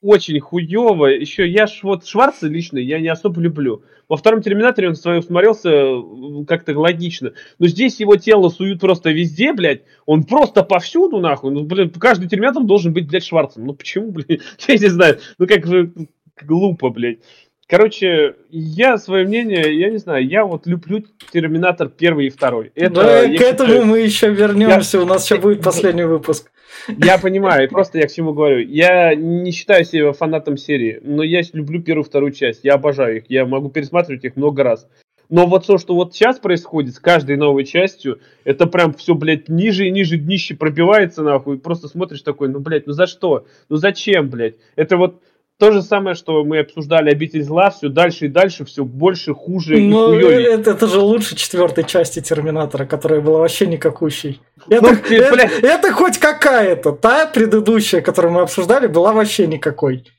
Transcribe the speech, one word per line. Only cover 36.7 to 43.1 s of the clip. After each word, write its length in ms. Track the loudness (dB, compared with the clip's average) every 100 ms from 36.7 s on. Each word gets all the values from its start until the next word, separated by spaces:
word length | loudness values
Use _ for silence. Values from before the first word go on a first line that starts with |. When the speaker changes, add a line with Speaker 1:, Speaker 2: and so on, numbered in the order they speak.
| -6 -6
Speaker 1:
с 60 | -4
каждой 360 | 0 0 0 0
новой 280 | 2 0
частью, 560 | 0 -2 -2 -4 -10 -10 _ _
это 220 | -6 0 0
прям 260 | 2 0
всё, 200 | -2 -2 -2
блядь, 320 | 0 -4 -2
ниже 380 | -2 0 0 -2
и 20 |
ниже 280 | -2 -2 -2
днище 360 | -4 -6 -6
пробивается, 680 | -4 -4 0 2 4 2 -2
нахуй, 320 | -2 -2 -2 -8
и 20 |
просто 300 | -6 -10 -8
смотришь 340 | -10 -10 -8
такой: 260 | -10 -6 -6
"Ну, 120 | -6
блядь, 260 | -6 -6 -6
ну 60 |
за 140 | -2
что? 360 | -2